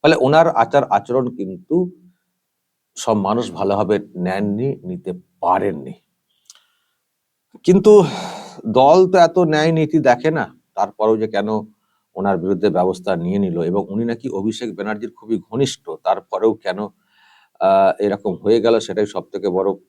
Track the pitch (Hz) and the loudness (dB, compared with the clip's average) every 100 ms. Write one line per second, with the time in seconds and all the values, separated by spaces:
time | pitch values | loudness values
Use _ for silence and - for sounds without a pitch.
0 | 156 156 131 156 170 113 117 143 127 101 | 4 2 4 4 4 2 2 2 2 -2
1 | - 123 120 120 95 92 _ 165 180 - | 0 -2 -2 -6 -10 -10 _ -2 -2 -8
2 | _ _ _ _ _ _ _ _ _ - | _ _ _ _ _ _ _ _ _ -10
3 | - 110 98 110 104 90 98 101 90 101 | -4 -2 0 -2 -4 -4 -2 0 0 -2
4 | - 90 90 95 104 101 131 - 90 90 | -2 -6 -6 -4 -4 -4 -4 -6 -10 -12
5 | 92 90 _ _ 98 95 101 80 65 - | -10 -12 _ _ 0 0 0 -6 -12 -18
6 | _ _ _ _ _ - _ _ _ _ | _ _ _ _ _ -20 _ _ _ _
7 | _ _ _ _ _ - - 185 208 208 | _ _ _ _ _ -8 2 4 8 8
8 | 160 - - - - - 113 110 135 175 | 6 -2 -12 -14 -18 -12 -2 4 6 6
9 | 185 185 170 175 170 151 156 160 156 160 | 6 6 4 4 2 2 2 2 2 2
10 | - - 160 156 107 _ _ - 101 - | 2 2 0 -2 -6 _ _ -6 -6 0
11 | 107 110 110 104 104 107 107 _ _ _ | 0 0 0 -4 -2 -4 -6 _ _ _
12 | _ 95 98 92 90 95 104 90 90 90 | _ -6 -2 -2 -2 0 0 0 -2 -2
13 | - 90 85 101 98 85 82 95 - 101 | -4 -4 -2 -2 -2 -2 -2 -2 -4 -6
14 | 117 117 135 95 104 113 120 92 101 107 | -4 -6 -8 -6 -6 -6 -10 -8 -8 -8
15 | 110 _ 107 110 - 117 135 - - 80 | -10 _ -6 -6 -6 -4 -4 -4 -14 -8
16 | - 98 - 98 110 104 98 92 104 _ | -4 -4 -4 -2 0 -2 -8 -8 -10 _
17 | _ _ _ _ _ _ 95 98 98 - | _ _ _ _ _ _ 2 4 2 2
18 | 101 101 104 90 104 139 107 113 - 95 | -2 -2 -6 -6 0 0 2 0 -2 -4
19 | 104 - - 101 95 92 95 98 | -4 -6 -10 -6 -4 -2 -2 -4